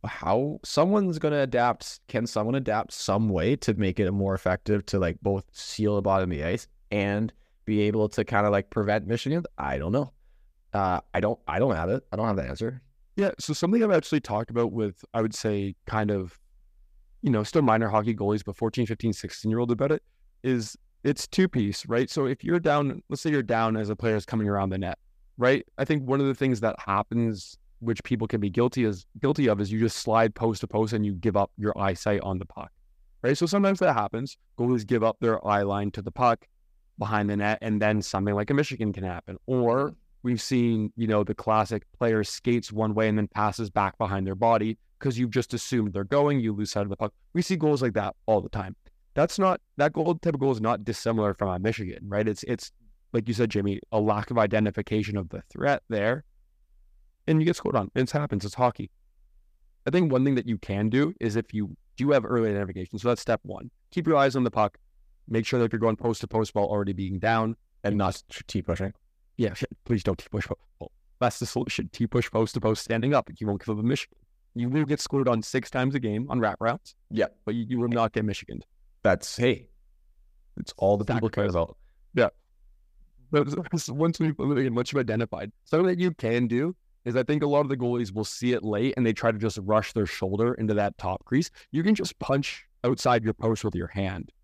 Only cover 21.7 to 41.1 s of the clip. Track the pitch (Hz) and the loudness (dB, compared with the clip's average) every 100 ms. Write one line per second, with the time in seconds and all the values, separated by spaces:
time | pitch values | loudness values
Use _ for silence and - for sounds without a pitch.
21.7 | 101 - 117 131 - 135 135 - 175 165 | -2 -2 0 0 -2 -2 -2 -2 0 2
22.7 | 147 143 - - 143 160 147 113 113 113 | 2 0 -4 -8 -6 0 0 2 0 2
23.7 | 110 104 107 117 107 - 113 104 101 98 | 0 -2 -2 0 0 -2 -2 0 0 0
24.7 | 95 92 - _ _ - - 123 135 - | -2 -6 -8 _ _ -20 0 4 4 0
25.7 | - 135 151 131 139 139 131 135 120 110 | -6 -2 -2 0 0 0 0 0 2 0
26.7 | - - 98 104 117 117 104 - - _ | -2 -2 -2 0 0 0 -2 -10 -20 _
27.7 | - 113 113 - 117 113 113 101 95 123 | -10 -4 -4 -2 -2 0 -2 0 2 2
28.7 | 131 113 95 - - 135 151 131 104 101 | 4 0 0 -10 -4 -2 2 2 2 0
29.7 | 110 113 - - 110 113 - 117 107 - | 0 0 0 0 4 4 2 -2 -2 -2
30.7 | 107 110 110 104 92 113 98 98 - 104 | 0 0 0 -2 0 0 2 0 -2 -4
31.7 | - 98 90 - 101 - 92 - - - | 0 -2 0 0 -2 -2 -6 -8 -14 -18
32.7 | _ _ _ _ _ 123 131 170 196 196 | _ _ _ _ _ 0 0 2 4 2
33.7 | 196 175 123 101 113 135 - _ - 120 | 4 2 2 0 -4 -8 -10 _ -2 0
34.7 | 123 107 120 113 110 117 110 - 101 101 | 2 2 2 2 2 0 0 2 2 2
35.7 | 101 101 - 104 - 123 117 _ _ _ | 0 -2 -6 -10 2 2 2 _ _ _
36.7 | _ _ - 98 104 104 101 104 110 113 | _ _ -8 -2 0 0 0 0 -2 -2
37.7 | 107 104 107 101 98 101 101 104 143 151 | 2 2 2 0 0 0 0 0 0 0
38.7 | 127 110 95 92 87 - 92 - 127 117 | -2 -4 -4 -6 -8 -10 -14 -2 0 2
39.7 | 123 143 - _ _ 123 117 - 127 120 | 2 0 -6 _ _ -2 -2 0 2 2
40.7 | 113 107 - 113 | 2 -2 -2 0